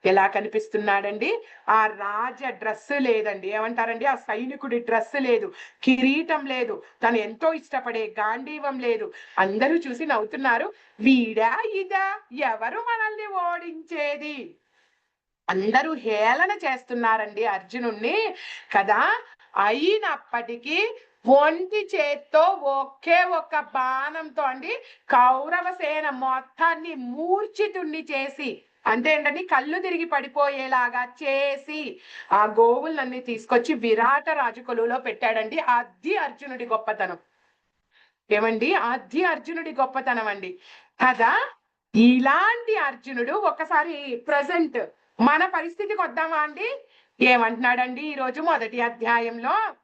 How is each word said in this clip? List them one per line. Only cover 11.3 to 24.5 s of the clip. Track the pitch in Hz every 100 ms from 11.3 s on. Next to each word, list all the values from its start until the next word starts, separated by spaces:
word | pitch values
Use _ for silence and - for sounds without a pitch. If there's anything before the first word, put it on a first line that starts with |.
| 220 226 277 453
ఇదా, | 392 381 392 392 415 _
ఎవరు | 254 269 220 226 403
మనల్ని | 480 466 427 427 415
ఓడించేది?" | 381 349 349 339 320 320 330 294 285 302 285 180 - _ _ _ _ _ _ _ _ -
అందరూ | 185 202 247 311
హేళన | 302 226 208 220 269 370
చేస్తున్నారండి | 415 320 254 - 240 233 220 208 202
అర్జునుణ్ణి | 226 190 180 240 240 208 233 403 440 - - - - 208
కదా. | 196 208 320 466 - - _ -
అయినప్పటికీ | 202 247 330 427 392 285 - 233 233 233 247 330 440 - _ _ 226
ఒంటి | 277 302 330 370 427 403
చేత్తో | 381 285 285 - 311
ఒకే | 349 392 277 269 269 - - 349
ఒక | 359 330 320 302
బాణంతో | 294 269 254 262 285 320 311 277
అండి | 277